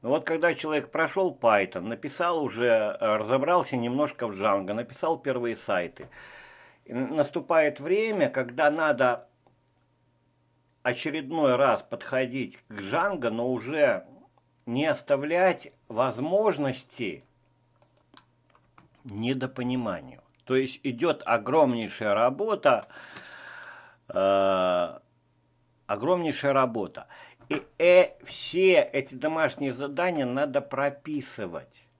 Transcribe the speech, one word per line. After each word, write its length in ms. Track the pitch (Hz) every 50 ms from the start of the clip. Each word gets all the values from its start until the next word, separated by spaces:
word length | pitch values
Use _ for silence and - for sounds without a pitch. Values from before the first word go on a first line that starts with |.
| -
Но 60 | 117
вот 140 | 135 160 156
когда 300 | - 165 160 160 175 156
человек 380 | - - 156 151 147 143 -
прошел 440 | - 151 160 156 - 196 190 180 135
Python, 520 | - - 117 107 101 98 92 - 92 87
написал 560 | 107 117 113 - - - - 175 175 175 160 147
уже, 240 | 120 107 113 117
э, 500 | 120 113 110 107 107 - - 117 110 107
разобрался 580 | 107 107 107 127 135 131 151 180 180 - - -
немножко 520 | 123 117 120 123 135 151 143 - - 123
в 120 | 113 101 92
Django, 340 | 101 107 98 98 95 92 104
написал 440 | 113 120 117 - - - 160 165
первые 380 | 156 - 143 127 123 120 120 117
сайты, 540 | 107 - - 104 90 87 82 - - - 65 - - - - - - - - - - - - _ _ _
и 60 | -
н-, 240 | 117 123 131 123 147
наступает 640 | 156 143 143 - 175 - - 170 160 156 147 - -
время, 500 | 139 156 185 208 220 226 214 196 160 -
когда 400 | - 135 127 117 123 131 156 147
надо 560 | 147 160 160 156 143 131 135 123 120 - - _ _ _ _ _ _ _ _ _ _ _ _ _ _ _ _ _ _ _ _ _ _ _ _ _ _ _ _ _ _ _
очередной 760 | _ 127 123 127 - 156 143 160 143 131 160 165 151 135 127
раз 260 | 123 139 131 113 - -
подходить 720 | _ - - - - - 131 131 123 123 135 120 - - - _ _
к 20 |
Django, 580 | 110 104 98 98 113 160 175 202 196 160 120 117
но 220 | 107 113 120 127
уже 560 | 131 120 110 123 151 156 147 131 110 92 - - - - - _ _ _ _ _ _ _ _
не 200 | - 117 131 147
оставлять 880 | 160 143 - - - 143 135 143 151 165 175 185 185 175 - - - _ _ _ _
возможности 1400 | 117 110 131 131 - 123 135 160 180 202 220 214 165 139 147 135 127 - - _ - - 120 98 78 69 - _ _ _ _ _ _ _ _ _ _ _ _ _ _ _ _ _ - - _ _ _ _ _ _ _ _ _ _ _ - _ _ _ _ _
недопониманию. 1200 | 123 98 104 113 123 135 127 127 131 131 - 123 123 127 127 120 107 92 82 73 64 - - _ _ _ _ _
То 100 | - 131
есть 240 | 131 135 131 135 - _
идет 380 | 139 123 117 165 170 151 - -
огромнейшая 880 | - 113 117 104 120 139 160 151 127 123 117 113 98 - - 110 104 101
работа, 720 | 107 117 127 135 156 202 220 214 - - 143 123 107 - - - - - - - - - - - - - - - - - - - - - - - _ _
э, 920 | _ - 92 95 98 98 98 98 98 95 92 92 92 90 90 87 82 - - _ _ _ _ _ _ _ _ _ _ _ _ _ _ _ _ _
огромнейшая 680 | - 104 101 113 156 185 180 170 156 139 - - 143 139
работа. 540 | 135 131 123 113 113 98 87 - - - _ - - - - - _ - _
И, 120 | 151 147 - - _
э, 380 | _ 165 175 180 180 175 - - - -
все 560 | - - - - - - 175 185 190 180 156
эти 340 | 139 - - 139 135 135 139
домашние 580 | 127 135 156 160 160 160 147 - - 143 135 120
задания 520 | 120 143 143 143 143 175 185 175 156 135
надо 360 | 123 123 135 147 143 131 139
прописывать. 1200 | - - - 127 139 143 139 - _ 156 151 143 123 - - - 107 90 85 80 - _ _ _ _ _ _ _